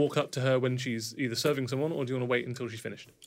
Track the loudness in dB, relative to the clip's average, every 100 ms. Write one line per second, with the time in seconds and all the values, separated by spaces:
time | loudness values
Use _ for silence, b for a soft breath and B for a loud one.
0 | 4 2 -2 0 4 4 4 0 -2 -2
1 | -4 -2 -2 2 2 2 0 0 0 0
2 | -2 -2 2 0 0 -6 -6 -6 -10 -10
3 | -16 _